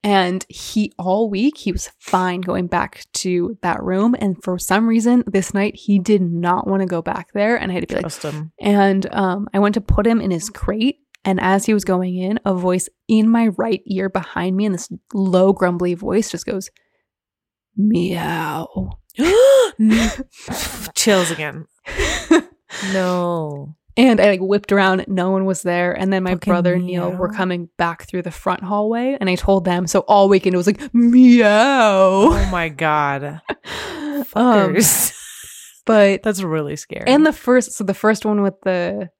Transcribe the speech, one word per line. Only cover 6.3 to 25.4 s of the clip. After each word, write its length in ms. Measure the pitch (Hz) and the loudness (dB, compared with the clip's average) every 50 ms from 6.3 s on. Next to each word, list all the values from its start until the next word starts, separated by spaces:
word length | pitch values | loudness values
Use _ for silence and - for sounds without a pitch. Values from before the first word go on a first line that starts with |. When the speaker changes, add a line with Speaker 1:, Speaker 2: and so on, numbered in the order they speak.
| 170 170 175 175 180 185 - | -2 -2 -2 0 -2 -2 -2
Speaker 1:
wanna 200 | - 190 190 190 | -2 -2 -2 -2
go 140 | 180 180 165 165 | -2 -4 -6 -6
back 300 | 170 - - 170 _ _ | -6 -8 -8 -10 _ _
there. 220 | 208 202 220 240 | -2 -2 0 0
And 140 | - - 190 | -2 -4 -4
I 40 | 180 | -6
had 60 | 185 | -6
to 60 | - | -6
be 80 | - - | -6 -6
like, 80 | - - | -6 -6
Speaker 2:
Trust 200 | 165 - - - | -8 -12 -10 -10
him. 280 | 151 151 151 156 160 _ _ | -10 -10 -10 -12 -14 _ _
Speaker 1:
and, 460 | - 208 202 202 196 196 190 196 185 - - | 0 2 4 4 4 4 2 0 -2 -4 -4
um, 340 | - 196 185 180 202 208 - - | -2 -2 -2 -2 -4 -6 -4 -2
I 60 | 196 | 0
went 160 | 202 202 208 | 0 0 0
to 60 | 226 | -2
put 260 | 202 - - - 208 | 0 0 0 2 2
him 120 | 233 226 226 | 2 0 0
in 100 | - 196 | 0 -2
his 180 | 180 165 160 - | -4 -4 -6 -10
crate. 480 | - - - - 202 220 220 269 - _ _ _ _ _ _ | -12 -8 -6 -6 -2 0 -2 -2 -2 _ _ _ _ _ _
And 140 | 190 190 185 | -2 -2 0
as 240 | - 185 190 196 202 | 0 2 0 2 2
he 80 | - 214 | 0 0
was 100 | 208 196 | 0 0
going 300 | - 185 180 185 185 180 | -2 -2 -2 -2 -4 -4
in, 220 | 180 185 185 214 - _ | -4 -4 -4 -4 -4 _
a 80 | 202 190 | -2 -2
voice 320 | 180 180 185 180 185 - - _ _ _ - | 0 0 0 0 -2 -4 -8 _ _ _ 0
in 200 | 220 220 214 226 | 2 2 4 4
my 200 | 226 233 233 220 | 2 2 2 0
right 320 | 180 - - 226 226 190 _ | 0 -2 -2 -2 -2 -4 _
ear 220 | - 196 185 190 190 | -6 -4 -4 -4 -4
behind 460 | 185 185 170 - - 175 175 190 185 | -4 -6 -8 -6 -8 -6 -4 -2 -2
me 80 | 190 208 | -2 -2
in 60 | 214 | -2
this 180 | 185 175 - - - - _ _ - | -2 -4 -8 -12 -16 -18 _ _ -4
low, 380 | 202 190 190 180 185 185 196 196 | -2 0 2 4 4 4 4 4
grumbly 400 | - 190 180 175 170 180 180 175 | 2 0 -2 0 -2 -2 -2 -4
voice 380 | 170 202 196 185 214 220 - | -4 -4 -2 -2 -2 -2 -2
just 160 | - - - | -8 -10 -8
goes, 240 | - - 190 190 - _ _ _ _ _ _ _ _ _ _ _ _ _ _ _ _ _ _ _ _ _ | -8 -8 -8 -8 -12 _ _ _ _ _ _ _ _ _ _ _ _ _ _ _ _ _ _ _ _ _
"Meow." 1200 | 202 202 214 - 170 175 190 175 170 165 151 170 165 160 156 147 156 - - - 190 185 185 - - _ _ - | 0 0 2 2 2 0 -2 -4 -4 -4 -6 -4 -4 -6 -6 -6 -8 -10 -8 -8 -8 -8 -8 -10 -16 _ _ -4
Speaker 2:
<gasps> 600 | - 277 339 392 453 508 539 554 539 494 392 - - 220 214 220 226 226 220 - - 269 _ _ - - - - - - - - - - - - | -2 0 2 4 6 6 6 6 6 4 2 0 0 2 4 4 4 2 0 -4 -6 -14 _ _ -20 -14 -12 -10 -10 -10 -10 -10 -12 -14 -10 -6
Chills 340 | - - 226 202 185 175 160 | -2 2 2 4 2 2 -2
again. 340 | 165 156 156 151 139 151 160 _ _ _ _ | -4 -6 -8 -10 -10 -12 -16 _ _ _ _
Speaker 1:
<laughs> 640 | - - - - - - - - - 330 359 - - _ _ _ _ - - 202 190 190 | -12 -6 -4 -4 -4 -4 -8 0 2 2 2 2 -2 _ _ _ _ -14 -10 -8 -4 -4
Speaker 2:
No. 840 | 190 185 180 180 180 175 175 175 165 156 151 143 143 139 147 156 _ _ _ - | -2 -2 -2 -2 -2 -2 -2 -4 -4 -6 -8 -10 -12 -14 -14 -18 _ _ _ 2
Speaker 1:
And 240 | - 247 262 226 208 | 4 4 6 6 6
I, 60 | 185 208 | 4 4
like, 80 | 196 185 | 2 2
whipped 320 | 190 190 202 208 202 - | -2 -2 -2 -2 0 0
around. 320 | 196 202 196 190 185 190 - - | 0 2 4 2 2 0 -2 -4
No 220 | 196 185 180 185 | -2 -2 0 0
one 120 | 190 190 | 0 0